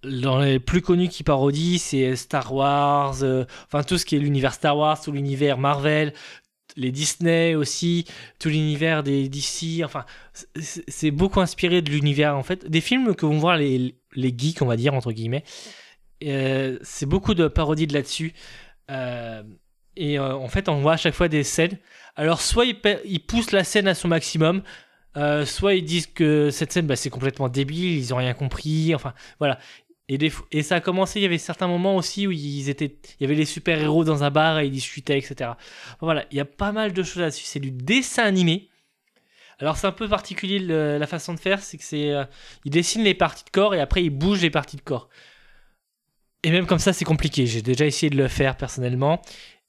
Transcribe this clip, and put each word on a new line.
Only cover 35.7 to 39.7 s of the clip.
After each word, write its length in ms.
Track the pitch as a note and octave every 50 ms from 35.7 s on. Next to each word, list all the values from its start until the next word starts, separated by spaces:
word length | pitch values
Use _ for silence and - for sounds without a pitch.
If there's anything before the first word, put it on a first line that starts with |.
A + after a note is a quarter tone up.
| - - - -
Enfin, 100 | - -
voilà, 240 | D#3+ E3 D#3+ D3 - -
il 80 | C#3 C#3
y 20 |
a 60 | C#3+
pas 260 | C#3 - - G3+ G#3
mal 220 | G#3 A3 A3 G#3 F3
de 80 | F#3+
choses 220 | F3+ - - F3+ F3
là-dessus. 220 | D#3+ C#3 - -
C'est 140 | - - D3
du 120 | C#3 C3+
dessin 500 | C3 B2+ B2 D3 A3+ C4+ B3 - - B3
animé. 480 | A#3 G#3 F#3+ F#3 F3+ E3 E3 G3 - _ _ _ _ _ _ _ _ _ _ _ _ _ _ _ - - _ -
Alors, 200 | C#3 D#3